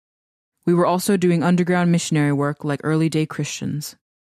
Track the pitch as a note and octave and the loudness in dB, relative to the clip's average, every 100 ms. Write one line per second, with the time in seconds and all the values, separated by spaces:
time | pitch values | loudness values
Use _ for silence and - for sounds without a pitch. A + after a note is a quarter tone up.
0 | _ _ _ _ _ _ - F3 F3 F3 | _ _ _ _ _ _ 0 2 2 0
1 | - G3+ F3+ E3+ E3+ F3+ F3 F3+ F3 E3+ | 0 0 2 2 2 2 2 2 2 2
2 | - D#3 D3 C#3+ C#3+ D3+ D3+ C#3 D3 D#3 | 0 0 0 0 -2 -4 -6 -4 -2 0
3 | D#3+ D#3 D#3 - D3 - C3 C#3+ - - | 0 0 -4 -4 -8 -6 -6 -8 -10 -16
4 | _ _ _ | _ _ _